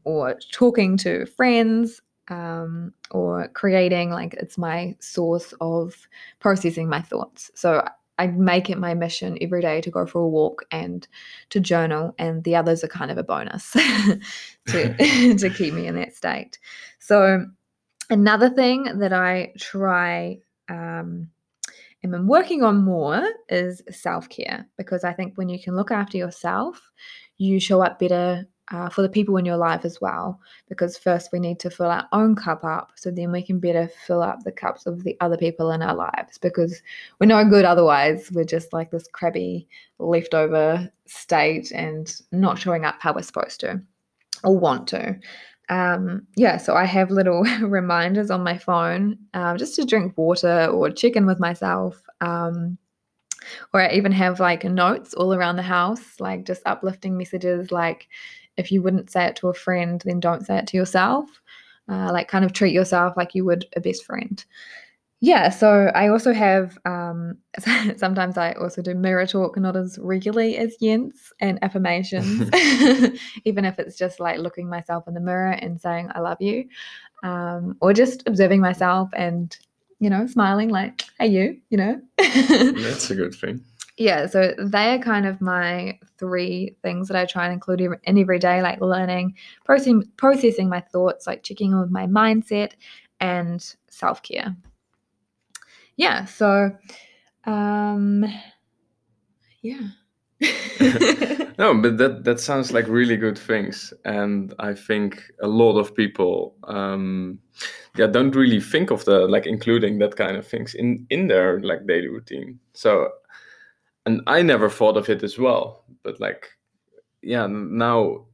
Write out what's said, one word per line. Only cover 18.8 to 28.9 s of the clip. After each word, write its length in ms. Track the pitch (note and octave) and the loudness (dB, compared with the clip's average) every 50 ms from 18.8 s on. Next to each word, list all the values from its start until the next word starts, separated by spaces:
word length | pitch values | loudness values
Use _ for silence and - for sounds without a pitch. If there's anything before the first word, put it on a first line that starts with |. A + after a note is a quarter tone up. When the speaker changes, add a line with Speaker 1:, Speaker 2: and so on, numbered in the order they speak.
| C4+ - - G3+ | -2 -4 -4 -2
Speaker 1:
that 140 | G3+ F#3 F#3+ | -2 0 2
I 400 | F#3 F3+ F#3 F#3 F#3 F3+ - - F#3+ | 2 2 0 0 -2 -4 -6 -10 -16
try, 800 | - - - G3 G3 F#3+ F3+ F3+ F3 F3 F3 E3+ F3 F3 F#3+ F#3+ _ _ _ _ _ - | -14 -10 -6 -4 0 0 0 0 0 0 -2 -4 -6 -8 -10 -12 _ _ _ _ _ -14
um, 600 | F3 E3+ E3+ E3 E3 E3 E3 E3+ E3+ F3 E3 E3 _ _ _ _ _ _ - - - - - _ _ _ - | -12 -10 -10 -10 -10 -10 -10 -10 -10 -10 -12 -14 _ _ _ _ _ _ -16 -16 -16 -18 -20 _ _ _ -8
and 120 | F#3 F3+ | -6 -4
I'm 120 | F3 F#3 G3 | -2 2 4
working 360 | C#4 E4+ F#4 - F4 D4 B3 | 4 4 4 2 0 2 2
on 220 | G#3+ G3+ G3+ G3 | 4 4 4 4
more 420 | F#3+ F#3 E3+ D3+ C#3+ D#3 G#3+ E4 G#4+ A4+ - _ - | 2 2 0 0 0 0 -2 -2 -2 -4 -8 _ -4
is 320 | F3+ F3+ F3+ F3+ F3+ F3+ - - | -4 -2 -2 -4 -6 -10 -16 -20
self-care, 800 | F#3 - - F3 F3 E3+ - - - - - - - - - - _ - | -16 -10 -8 -6 -6 -6 -8 -12 -14 -12 -10 -10 -10 -12 -14 -14 _ -14
because 260 | F#3+ - F#3 F3+ F3+ | -8 -6 -6 -4 -4
I 80 | F3+ E3+ | -4 -6
think 220 | F#3+ F#3+ F3+ F#3+ | -6 -8 -8 -8
when 140 | G3 F#3 F3+ | -6 -6 -6
you 100 | F3+ F3+ | -6 -8
can 160 | - F3+ F3+ | -8 -6 -4
look 160 | F#3 G3+ - | -4 -2 -2
after 260 | A#3+ G#3 G3+ G3+ - F#3 | -2 -4 -4 -4 -6 -6
yourself, 760 | F3 F3 F3 - - E3+ F#3 G3 A#3+ E4+ F4 - _ _ _ _ - - - - - _ _ - | -8 -8 -10 -8 -6 -4 -4 -4 -4 -6 -8 -12 _ _ _ _ -20 -20 -20 -20 -20 _ _ -4
you 220 | G3 F#3+ F#3+ F#3+ | 0 0 0 0
show 220 | - - G3 F#3 | 2 2 2 4
up 180 | F#3 F3 - - | 4 2 0 0
better, 480 | F#3 F3+ F3+ F3 F3 F3+ F3+ F3+ F#3 - _ _ _ - | 0 0 0 0 0 -2 -2 -4 -6 -12 _ _ _ -10
uh, 180 | F3 F3 F3 | -10 -8 -8
for 120 | F3 | -6